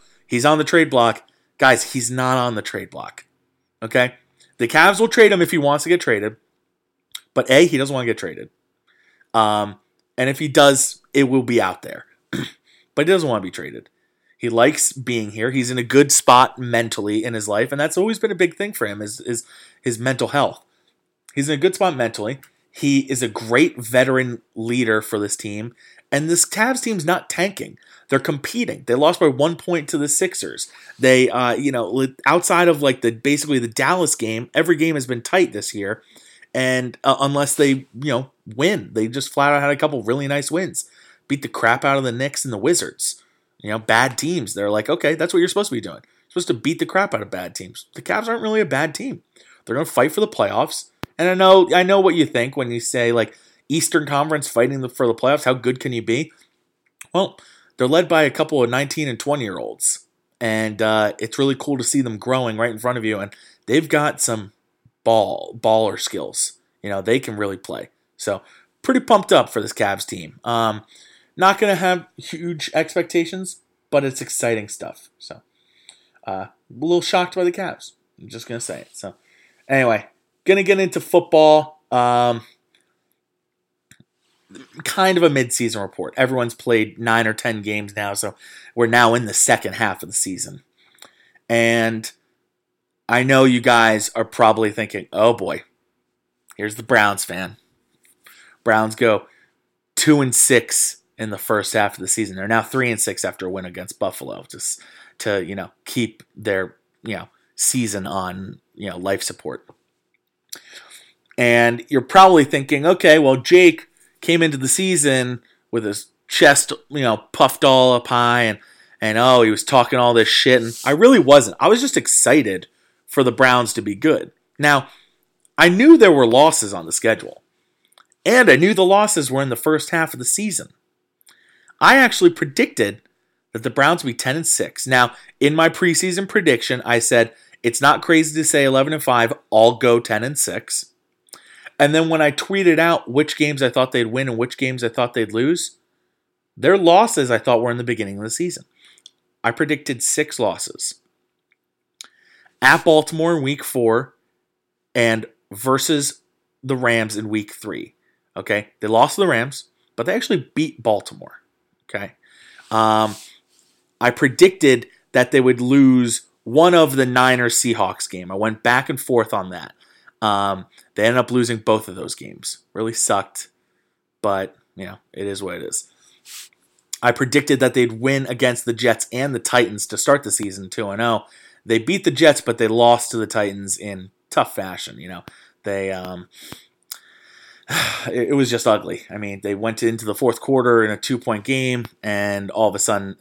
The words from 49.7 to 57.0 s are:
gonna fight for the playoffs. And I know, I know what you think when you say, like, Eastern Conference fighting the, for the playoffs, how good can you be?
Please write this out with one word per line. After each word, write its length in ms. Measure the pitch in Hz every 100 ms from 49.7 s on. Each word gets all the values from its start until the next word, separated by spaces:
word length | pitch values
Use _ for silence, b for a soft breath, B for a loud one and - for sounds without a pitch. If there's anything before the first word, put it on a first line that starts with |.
| 117
gonna 100 | -
fight 260 | - 135
for 100 | -
the 60 | 214
playoffs. 640 | - 104 101 147 - - _ - -
And 100 | 175
I 60 | 185
know, 340 | 190 190 180
I 120 | 165
know 160 | 185 196
what 160 | 190 170
you 100 | 143
think 320 | 127 123 135
when 140 | 123
you 80 | 117
say, 320 | - 127 120
like, 260 | 117 107 b b b b
Eastern 400 | 160 - 165 143
Conference 400 | 143 151 151 135
fighting 340 | - 127 139
the, 80 | 123
for 160 | - 123
the 80 |
playoffs, 300 | 113 127 147
how 100 | 131
good 260 | 131 123 123
can 140 | 139
you 80 | 120
be? 300 | 104 120 160 b b _ _ _ _ -